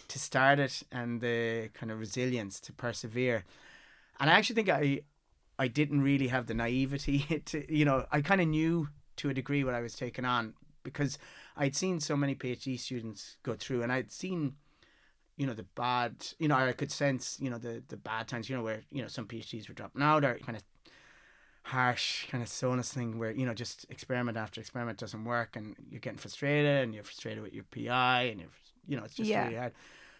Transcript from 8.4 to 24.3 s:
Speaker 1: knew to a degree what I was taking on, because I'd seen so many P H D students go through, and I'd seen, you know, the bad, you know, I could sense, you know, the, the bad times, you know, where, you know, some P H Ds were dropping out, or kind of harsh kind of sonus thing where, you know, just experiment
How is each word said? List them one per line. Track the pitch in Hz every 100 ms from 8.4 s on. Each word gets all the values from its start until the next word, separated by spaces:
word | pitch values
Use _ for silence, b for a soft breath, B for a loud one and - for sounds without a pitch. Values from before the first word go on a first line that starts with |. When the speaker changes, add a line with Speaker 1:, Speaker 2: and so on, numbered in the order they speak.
Speaker 1:
knew | 165 156 160 170 147 - - -
to | 147
a |
degree | 131 127 143
what | 131
I | 120
was | 117
taking | - 123 - 127
on, | 123 113 - - -
because | 139 143 143 143 B B B B
I'd | 147 147
seen | 190 170
so | 147
many | 147 143
P | 139 127
H | 120
D | 135 123
students | - 127 113 107 - -
go | -
through, | 110 - 123
and | 120
I'd | 131 -
seen, | - 185 180 143 - _ _ _ _ _ _ _ -
you | 135
know, |
the | 110
bad, | 101 - 123 123 120 - - -
you | 156
know, | 135
I | 131
could | 123 143
sense, | - 143 127 - -
you | 135
know, | 117
the, | 120 117 -
the | -
bad | 110 110 113
times, | 123 107
you | 131
know, |
where, | 110 110 -
you | 143
know, | 117
some | - 107
P | 113
H | -
Ds | 117 98
were |
dropping | 95 107 127
out, | 147 156
or | 143 -
kind | - 110
of | - _ - b b b b b b b
harsh | - 131 123 120 - - -
kind | 127
of | 117
sonus | - 127 127 117
thing | 131 117 113
where, | 113
you | 113
know, | 127
just | 113 117 - -
experiment | - - 123 120